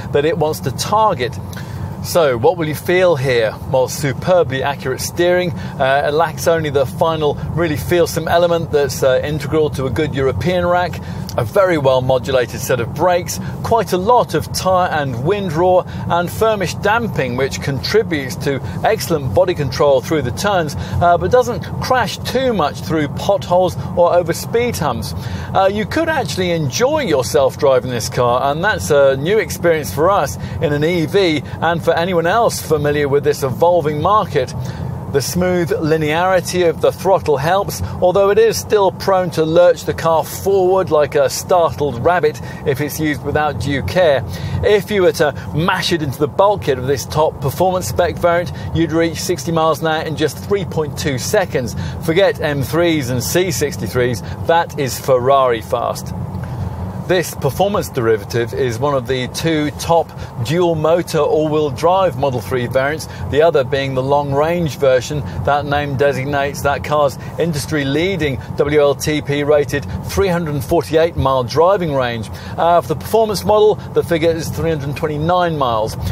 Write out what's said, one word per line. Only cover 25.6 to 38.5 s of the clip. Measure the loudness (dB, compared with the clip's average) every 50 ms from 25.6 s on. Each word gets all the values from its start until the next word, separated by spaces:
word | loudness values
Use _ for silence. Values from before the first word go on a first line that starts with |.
| 2 2
you | 2 0 -2
could | -2 -2 -2 -2 0
actually | 0 -2 -2 -2 -4 -2 -2 0
enjoy | 0 0 -2 -2 0 0 0 2 2 0 0
yourself | 0 0 0 0 2 2 2 2 2 2
driving | 2 2 4 4 4 2 0
this | -4 -4 -4 -4
car, | -2 0 2 2 2 2 0 0
and | -2 0 0
that's | -2 -2 -2 0 2
a | 4 4 6 4 4 2
new | 0 0 0 0
experience | 0 -2 -4 0 2 2 2 2 0 -4 -2
for | 0 2 2
us | 4 2 2 0 -4 -6 -8 -8 -4 -2 -2
in | 0 0
an | 0 0
E | 0 0 0 0
V, | 0 2 2 2 2 2 0 -4 -6 -6 -4
and | -2 0 0 0 0
for | 0 2
anyone | 2 0 0 0 0 2
else | 2 2 2 2 2 0 -2
familiar | -2 -2 0 0 2 2 2 2 2 2
with | 2 2 2
this | 2 0 0 -2
evolving | -4 0 2 4 4 4 4 2 0 0 0
market. | 2 2 4 2 2 2 0 -2 -2 -2 -4 -6 -8 -8 -8 -8 -8 -8 -8 -8 -8 -4 -2
The | -2
smooth | -2 0 -2 0 0 2 2 0 0 0
linearity | -2 -2 0 0 0 0 2 0 0 2 2 2 2 2 0 0 0 2 2 2
of | 2 2
the | 2 0
throttle | 0 0 2 2 2 2 4 2 0 2
helps, | 2 2 2 2 0 -2 -4 -6 -6 -6 -2 0
although | 2 2 4 4 4 4
it | 6 4
is | 4 4